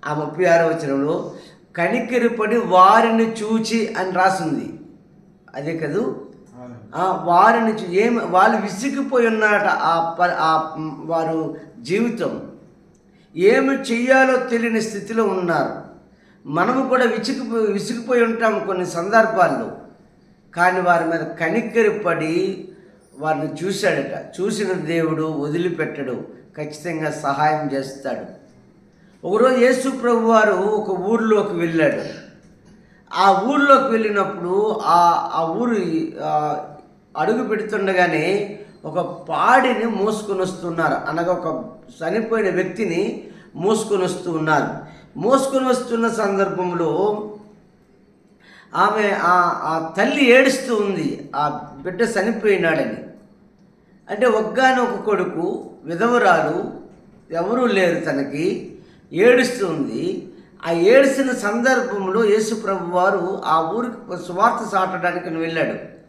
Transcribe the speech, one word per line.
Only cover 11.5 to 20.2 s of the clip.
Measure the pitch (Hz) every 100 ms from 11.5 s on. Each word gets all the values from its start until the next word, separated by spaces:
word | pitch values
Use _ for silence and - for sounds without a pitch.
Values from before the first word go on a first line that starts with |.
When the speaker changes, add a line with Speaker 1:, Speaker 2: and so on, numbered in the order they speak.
| - - -
Speaker 1:
జీవితం | 120 196 233 - 147 110 - - - _ _ _ _ _ _ 156
ఏమి | 190 262 269 269
చెయ్యాలో | - 233 247 262 262 254
తెలియని | - 233 226 220
స్థితిలో | - 202 - 226
ఉన్నారు. | 208 185 175 156 131 - - - _ _ _ _ -
మనము | 156 220 262 247
కూడా | 254 240
విసిగిపో-, | - - 269 226 226 214
విసిగిపోయి | 196 - 233 247 240
ఉంటాం | 226 226 226 202 190
కొన్ని | 185 175
సందర్భాల్లో. | 170 180 226 220 190 165 131 113 - - - _ _